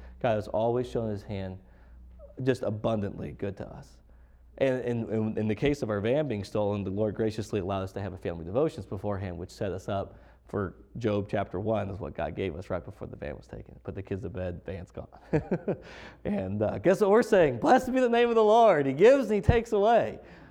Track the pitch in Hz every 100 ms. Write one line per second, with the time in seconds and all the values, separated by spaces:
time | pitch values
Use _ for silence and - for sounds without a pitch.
0 | - - 123 107 101 104 113 120 123 120
1 | 113 104 - 101 95 92 - - - -
2 | - - - - 127 123 - 107 113 113
3 | 98 - 78 - 101 98 - 120 - -
4 | - - - - - - 135 127 120 120
5 | 110 110 110 110 110 107 147 143 107 104
6 | 107 139 143 104 95 107 104 104 98 98
7 | 107 107 113 107 104 107 90 98 95 -
8 | 98 90 98 85 82 107 156 - 98 101
9 | 101 98 98 85 90 - 104 90 - 98
10 | 90 - - _ _ 101 92 - - 120
11 | 110 104 101 104 98 - 107 107 98 92
12 | 76 - 78 87 98 76 95 90 - -
13 | - - 73 69 - - - - - 95
14 | 98 95 95 90 90 85 - 85 87 -
15 | - - - 156 - 175 - - - -
16 | - - - 202 95 104 104 107 156 190
17 | 196 214 226 196 165 120 294 254 - 254
18 | 247 233 240 226 214 226 226 160 135 135
19 | 214 277 214 208 - 233 226 208 208 233
20 | 110 - - - -